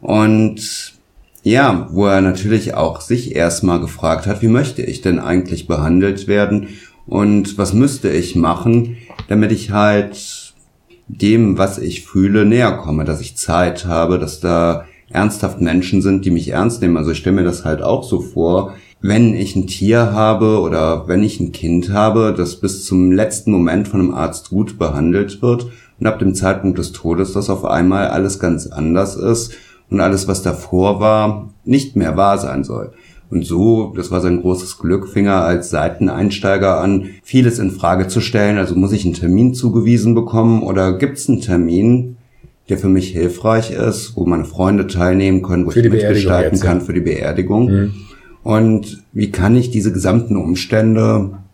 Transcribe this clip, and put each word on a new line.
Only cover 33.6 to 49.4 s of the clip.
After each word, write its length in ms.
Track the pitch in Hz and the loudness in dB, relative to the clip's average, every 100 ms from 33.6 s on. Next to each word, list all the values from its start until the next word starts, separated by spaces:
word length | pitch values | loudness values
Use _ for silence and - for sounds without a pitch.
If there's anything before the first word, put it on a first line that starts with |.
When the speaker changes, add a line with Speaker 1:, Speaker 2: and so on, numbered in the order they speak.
| 107 113 110 | 4 4 0
Speaker 1:
das 160 | - 87 | -6 -4
war 100 | 92 | -2
sein 200 | 87 87 | 0 0
großes 380 | 92 90 - - | 0 -2 -6 -8
Glück, 280 | 82 95 95 | -2 -2 -2
fing 180 | - 101 | -2 0
er 180 | 98 | 2
als 260 | 82 87 - | 0 -2 -2
Seiteneinsteiger 1080 | 80 82 - 95 73 101 202 101 98 98 85 | -2 -2 0 -2 0 -2 -2 0 0 2 0
an, 300 | 90 98 90 - | 0 0 -2 -14
vieles 380 | - 127 123 117 | -2 2 4 2
in 100 | 98 | -4
Frage 380 | 95 85 92 92 | -2 0 0 0
zu 120 | 117 | -2
stellen. 380 | 113 113 104 104 | 0 0 2 2
Also 160 | 90 | 0
muss 160 | 87 98 | 2 2
ich 140 | 101 | 2
einen 100 | 92 | -2
Termin 400 | 82 87 90 123 | -2 0 4 2
zugewiesen 600 | 123 123 113 117 120 110 117 | 2 0 2 4 4 4 2
bekommen 480 | 117 110 113 113 | 2 2 4 2
oder 340 | 104 95 95 92 | 2 0 0 0
gibt's 300 | 139 135 - | -2 -4 -2
einen 120 | 120 | -2
Termin, 760 | - 87 82 85 110 123 123 123 _ _ - _ _ | 2 0 2 2 4 4 0 -10 _ _ -20 _ _
der 100 | 95 | -2
für 100 | 98 | 2
mich 240 | 95 92 | 2 0
hilfreich 580 | 90 87 - 110 113 - | -2 -2 -2 0 0 0
ist, 460 | - 117 101 - - | -2 -2 -2 -6 -4
wo 100 | 87 | 0
meine 180 | 82 | 0
Freunde 440 | 76 - 92 101 95 | -2 0 2 2 0
teilnehmen 540 | 90 87 92 95 95 | 0 2 2 4 2
können, 240 | 92 90 82 | 0 -2 2
wo 40 | |
Speaker 2:
Für 80 | 80 | 2
Speaker 1:
ich 60 | |
Speaker 2:
die 40 | 117 | 2
Beerdigung 260 | 107 104 | 2 2
Speaker 1:
mitgestalten 380 | 104 95 90 85 | 0 2 2 2
Speaker 2:
jetzt, 100 | 95 | 2
ja. 40 | 95 | 2
Speaker 1:
kann 120 | 90 | 0
für 120 | 90 | 0
die 60 | 87 | -2
Beerdigung. 720 | 82 80 73 85 95 104 123 | -2 -2 -4 -2 0 2 2
Speaker 2:
Mhm. 240 | 98 101 101 - - - - | 2 0 -4 -14 -20 -20 -14
Speaker 1:
Und 600 | 113 110 113 110 104 - _ | -2 2 4 2 -2 -16 _
wie 180 | 117 104 | -4 -4
kann 240 | 98 | 0